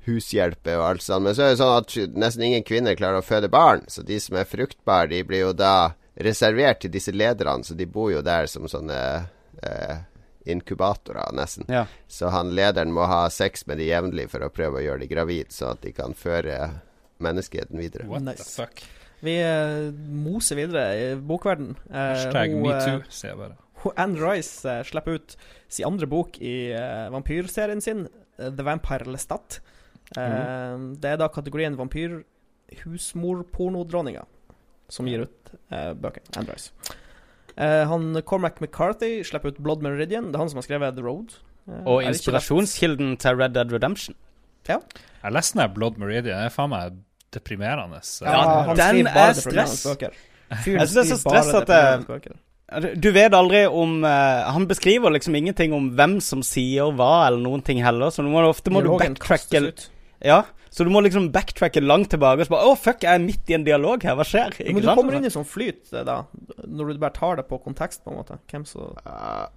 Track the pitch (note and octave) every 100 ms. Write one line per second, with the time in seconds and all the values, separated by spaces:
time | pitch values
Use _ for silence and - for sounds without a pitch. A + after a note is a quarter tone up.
0 | - A2+ - G#2 F2+ E2 - E2+ E2 F#2
1 | - F#2+ G2 G#2+ C#3 B2 C3 A#2+ A2+ B2
2 | F#2+ A#1 A2+ A#2 A#2 A#2+ G#2+ A2+ A#2+ F2+
3 | F#2+ F#2+ - G#2+ G#2 B2+ D#3+ F#2+ - -
4 | F2+ G#2 - F#2 G2 - B2 - - F#2+
5 | E2 F2 F2 F#2+ F#2 F#2 G2 F#2+ E2+ -
6 | _ - G#2 G#2 A2 A2+ C#3+ A#2 F#2+ F#2
7 | - G2 A2 A2+ D#2+ C2+ A#1 E2 F2 G#2
8 | A2 D#2+ D2 E2+ D2+ - D#2 C#2+ D#2 C#2
9 | B1+ D2+ E2+ _ _ - - - - D#2
10 | F2+ - _ _ - F2 - F2+ F#2 G2+
11 | - G#1 G1+ B1+ C#2+ - - B2 G#2+ -
12 | _ - F2+ F2+ F2+ F2+ G2+ F#2 E2 E2
13 | F2 F2+ E2+ - F#2+ - - D2 D#2+ E2+
14 | F2+ D#2+ B1 B1 C#2+ - D#2+ C2+ D2 C2+
15 | C2+ D2+ E2 F2 - - B1+ A#1 - -
16 | B1 - F2 E2+ D#2 C2+ D2+ D2+ _ _
17 | _ _ E2 F2 F#2+ - - E2+ E2+ -
18 | G#2 B2 C3+ B2 - - A#2 - - -
19 | - _ D#3 E3+ E3+ D#3+ D3+ D3+ D3+ D3
20 | D3+ D3 D3+ G3+ - C#3+ D#3 E3 A2+ G#2
21 | B2+ C3+ C#3+ E3 G#3 E3+ C3 B2+ - C#3
22 | C#3 C3 C3 C#3+ D#3+ D#3 C#3+ C#3 C3+ C3+
23 | - - G#2 F#2+ G2+ - _ - G3 -
24 | F#3+ E3+ D#3+ G3+ D3+ - C3+ A#2 A#2 D#3+
25 | D#3 D#3+ _ - - - _ - C3 F#3+
26 | D3 D3+ F3 - B2 B2+ B2 A2+ B2 A2
27 | G#2+ C3 D3 D#3+ F3+ - G#3+ G#3 G#3+ A3
28 | F3 _ _ - B2+ C3+ C#3 D#3+ - C3+
29 | B2 C3 - - _ - - _ _ _
30 | _ - B2 B2+ B2+ B2+ B2+ B2+ C3 C#3
31 | C#3+ D3+ D#3 - C#3+ D3 D#3 C3+ C3 D3+
32 | E3+ E3+ - _ _ _ _ - - E3+
33 | - E3+ F3 F3+ F3 - F#3 F#3 F3 F3
34 | D3 G2+ - _ _ _ _ _ _ -
35 | B2+ A#2 - _ - - _ - D#2 D#2+
36 | - - _ - - - - - - -
37 | - - _ _ _ - D3+ D#3 D3+ E3
38 | D#3+ D#3+ D#3 F#3+ F3 - D3+ - E3+ A3+
39 | A3+ A3+ F3+ D3+ C#3+ C#3 D3 D#3 D3 C#3+
40 | D#3 G#3+ A#3 D3 E3 C#3 - C#3+ C#3 B2
41 | A#2+ D3 A3+ - - - - - C3 B2+
42 | B2+ D#3+ - B2+ - D#3 G3+ - E3+ C#3
43 | C#3 B2+ C3+ B2+ C3 B2 A#2 A#2 B2+ G3+
44 | - - - _ _ _ - C4 - -
45 | - - G#2 B2 E3 - A#2 G2 A2+ A2
46 | G2+ A2+ A#2+ F#2+ A#2 - C#3+ A2 F2+ F#2
47 | - _ _ A2+ - G2+ G#2 C#3+ F2+ D2+
48 | - - C#3+ D3+ D#3 D#3 D3 E3 F3 A#3+
49 | A#3+ - D#3+ - - F3+ - B2 C#3+ C#3
50 | B2+ - - _ _ A2 A#2 F#3+ D#3 G#3
51 | B3 B3 - C#3 D3+ G3+ - E3+ C#3+ B2+
52 | B2 B2+ - - _ _ - - E3 E3+
53 | G3+ G3 A3 G3 F#3 G3+ G3 E3 E3 D#3+
54 | D#3 C#3+ C#3 B2+ F#2 D3 F#3 F#3+ F#3 A#3
55 | A3+ D3+ - D3 E3 D#3 E3 D3 C3+ B2
56 | D3 G3 - C3+ B2 - B2+ C3+ D3 C#3
57 | B2+ E3+ D3 B2 B2 C#3 B2+ B2+ A#2+ A#2
58 | C#3 - C#3+ D#3 E3 D#3 - F#3 C#3 F3
59 | E3+ C3+ - D#3+ - D#3 C#3+ - - -
60 | - _ C#3+ D#3+ G#3+ - - - E3+ G3+
61 | G3+ F#3+ F3 F3+ - - E3+ D#3+ C#3 D#3
62 | G3+ E3 C#3 C3+ E3+ E3 G#3+ C#4 - -
63 | E3+ F3 E3+ D#3 - D#3+ D3+ D3 D3+ B3
64 | F3 C3 D3+ G3+ A#3+ - - G3 G#3 A3
65 | B3+ C#4 C4 D3+ D3 - A#3 - _ A#2+
66 | B2+ B2+ D3 - - - - D3 D3+ D3
67 | D3+ - E3 E3+ C3 B2+ - C3+ E3 -
68 | - - - - _ D3 D3 G1+ G1+ G1+
69 | - A1+ G#1+ G#1 G1+